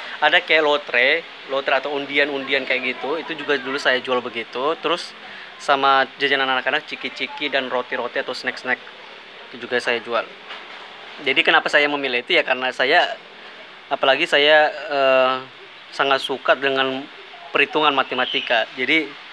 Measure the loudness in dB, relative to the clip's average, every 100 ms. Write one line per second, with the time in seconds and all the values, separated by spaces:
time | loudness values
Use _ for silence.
0 | -12 0 2 4 4 4 4 2 2 2
1 | 4 2 -2 -14 -6 -4 0 0 0 -4
2 | 0 0 2 0 -2 -2 0 -2 -2 -4
3 | -4 -4 -4 -6 0 0 0 0 2 2
4 | 2 -2 -2 -8 -8 -2 -2 -2 -2 -2
5 | -6 -16 -16 -16 -18 -6 0 4 6 6
6 | 4 0 0 2 2 0 0 -2 -4 -8
7 | -10 -6 -8 -6 -2 -2 -2 -4 -2 -4
8 | -2 -4 -6 -6 -6 -6 -4 -4 -6 -20
9 | -18 -20 -20 -20 -16 -14 -4 -2 0 -2
10 | -2 -2 -4 -10 -16 -16 -16 -16 -18 -18
11 | -16 -6 -4 -2 0 0 2 2 2 0
12 | -2 -4 0 0 2 -2 -2 -2 2 2
13 | 2 -4 -14 -20 -20 -18 -20 -18 -8 0
14 | 2 2 2 4 6 6 6 0 -4 2
15 | 4 6 4 2 -6 -16 -20 -20 -8 -2
16 | 2 0 0 -2 2 2 2 2 0 -2
17 | -8 -14 -18 -18 -2 0 2 4 4 4
18 | 0 -2 -2 -2 0 0 0 -2 0 0
19 | 0 -8 -18